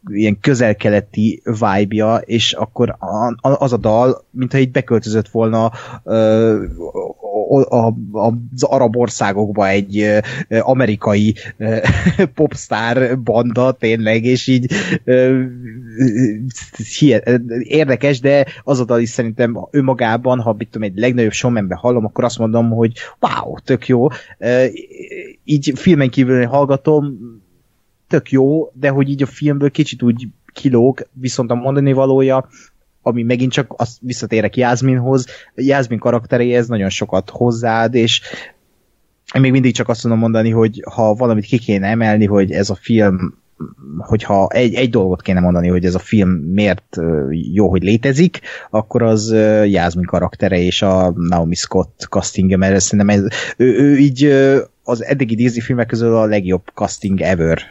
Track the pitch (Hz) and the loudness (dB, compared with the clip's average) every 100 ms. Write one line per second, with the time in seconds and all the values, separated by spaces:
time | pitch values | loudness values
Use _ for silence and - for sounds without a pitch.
0 | - 101 107 101 - 123 117 104 107 104 | -8 0 0 2 0 2 2 2 0 0
1 | 98 - 107 - - 110 113 98 101 107 | -2 -2 -2 -2 -6 -2 0 0 0 0
2 | 107 113 - 113 - - 110 - 120 - | 0 0 0 -2 -2 -4 -8 -2 -4 -2
3 | 92 104 120 120 135 135 139 117 110 110 | -8 -4 -4 -2 0 0 0 0 2 2
4 | 127 - _ 123 127 139 131 131 - 113 | 2 0 _ -8 -2 0 2 0 0 -2
5 | 107 110 104 113 113 113 113 117 - - | 0 -2 -2 -2 0 0 0 -4 -18 -16
6 | - 113 110 110 113 107 92 87 82 95 | -2 2 4 4 4 2 -2 -10 -10 -8
7 | 95 - 107 104 101 139 131 123 113 117 | -10 -10 -8 -6 2 2 4 2 0 -2
8 | 110 107 113 117 117 127 139 139 120 117 | -8 -2 0 -2 -8 -4 0 2 2 0
9 | 120 - 104 98 104 104 98 101 98 101 | -2 0 -2 0 -2 0 0 0 -2 -2
10 | 107 107 110 131 - 113 117 131 117 104 | 2 0 0 -10 -2 -2 0 2 0 0
11 | 110 104 107 113 - - 110 110 - - | 0 2 2 -2 -10 -8 -4 -2 0 0
12 | 185 175 180 - 151 - - 107 117 120 | 0 0 -2 0 -2 -2 -6 -4 0 0
13 | 127 131 117 110 120 113 127 127 113 113 | 0 -2 0 0 0 0 0 0 0 0
14 | 107 113 117 127 - 127 127 202 185 190 | 2 0 2 0 2 0 0 -4 -4 -4
15 | - 127 127 131 127 123 123 113 117 110 | 0 2 4 0 -2 -10 -16 -16 -16 0
16 | 131 110 127 107 127 - - - 107 - | 0 2 0 -2 -8 -10 -18 -14 -12 2
17 | 151 107 120 123 120 117 117 151 147 123 | 4 4 2 0 0 -8 -2 0 0 0
18 | 143 135 135 143 135 - - 131 120 120 | 0 0 2 2 2 -4 -2 -2 2 0
19 | 117 - 117 107 120 117 - 147 131 120 | 0 -4 -6 -2 -2 -2 -4 -2 0 0
20 | 117 117 127 123 113 107 113 110 107 92 | 0 0 0 0 -2 -4 -6 -6 -6 -2
21 | 120 123 113 - 127 117 98 87 123 123 | 0 2 0 0 -2 0 -2 -2 0 0
22 | 107 - 123 - 113 117 117 113 117 120 | -2 -2 -2 0 0 0 0 0 0 -2
23 | - - 233 - - - - 123 - 127 | -18 -4 -2 -2 -6 -12 -2 -2 2 2
24 | 127 120 - - 113 123 131 - - - | 2 -2 -20 -8 0 2 0 -2 -18 -20
25 | - 180 - - - 147 143 127 - 156 | -16 -16 -16 -16 -2 0 0 0 4 4
26 | 131 139 127 127 120 139 139 139 - 151 | 4 2 2 2 2 2 2 0 2 2
27 | 143 120 117 113 _ _ _ _ _ _ | 0 -8 -16 -20 _ _ _ _ _ _
28 | _ 160 - 131 135 160 151 127 139 135 | _ -2 0 2 2 0 -4 -4 -2 0
29 | 135 139 139 - 147 143 143 - 143 - | -2 -2 -4 -2 -2 0 -2 -2 -4 0
30 | 120 117 120 _ _ - 143 123 123 127 | -2 -2 -6 _ _ -4 0 4 4 0
31 | - 131 127 - 120 123 127 139 139 131 | -10 -10 -8 -6 -4 -2 0 0 2 2
32 | 135 135 135 131 - - - _ _ _ | 2 2 2 0 -2 -20 -20 _ _ _
33 | 127 120 117 123 127 135 123 - 117 - | -4 -2 -2 0 0 -2 -4 -6 -8 -6
34 | 123 123 107 110 104 - 123 123 135 127 | -12 -10 -2 0 0 0 0 2 0 0
35 | 123 135 127 - - - 135 139 120 113 | 0 0 -2 -14 -20 -4 0 0 0 -2
36 | 123 117 117 123 120 123 120 113 95 - | 0 -2 0 0 2 0 0 -2 -2 -4
37 | 101 92 - - 120 117 117 113 113 127 | -4 -4 -4 -2 0 0 -2 0 0 2
38 | 117 - - - - _ _ _ _ _ | 2 0 -4 -16 -16 _ _ _ _ _
39 | _ _ - 131 131 131 127 113 120 113 | _ _ -6 0 2 4 2 0 -4 -2
40 | 120 113 113 113 113 113 110 107 - - | 0 0 2 0 2 2 0 -2 -10 0
41 | 110 107 123 110 104 120 - 101 98 113 | 0 2 2 0 0 -2 0 -2 0 0
42 | 110 107 104 101 95 78 101 98 - 113 | 2 2 4 2 2 0 -2 -4 0 2
43 | 104 92 87 - _ _ 78 - 67 78 | 2 2 -4 -8 _ _ -16 -16 -14 -14
44 | - 107 - 98 95 104 120 95 131 117 | -2 -4 2 2 2 2 0 0 0 0
45 | 95 92 - 92 90 87 87 90 90 90 | 0 -2 0 2 2 2 2 0 0 -4
46 | - 110 92 90 76 95 104 90 _ - | 0 0 2 0 -2 0 0 -2 _ -6
47 | 82 78 67 80 58 92 95 92 90 110 | -2 -2 -2 -4 -2 0 2 2 0 0
48 | 139 135 180 - - - - 107 - 120 | 0 2 0 0 -16 -18 -6 -4 -2 0
49 | 113 110 110 110 107 107 104 92 85 85 | 2 0 0 2 4 4 2 2 0 -2
50 | 90 87 87 - 98 92 90 - 101 95 | -2 -2 -2 -2 0 0 0 0 0 2
51 | 90 87 85 87 82 90 - 95 85 _ | 0 0 -2 0 0 -4 -2 -2 -2 _
52 | - 101 - - 92 95 95 98 - 104 | -6 -4 -4 -2 0 2 2 2 0 0
53 | 101 101 98 - - - 127 107 143 143 | 2 2 0 -6 -10 0 2 4 4 4
54 | 143 127 147 135 135 139 - _ - 120 | 4 4 2 4 4 2 0 _ -6 -4
55 | 110 139 123 113 123 117 113 123 117 113 | -2 -2 -2 0 0 -2 -4 -2 -2 0
56 | 117 113 110 104 90 92 - - 104 - | 2 2 2 0 0 -4 -4 -6 -6 -4
57 | 101 95 82 90 82 82 - | -4 -2 0 0 0 0 -4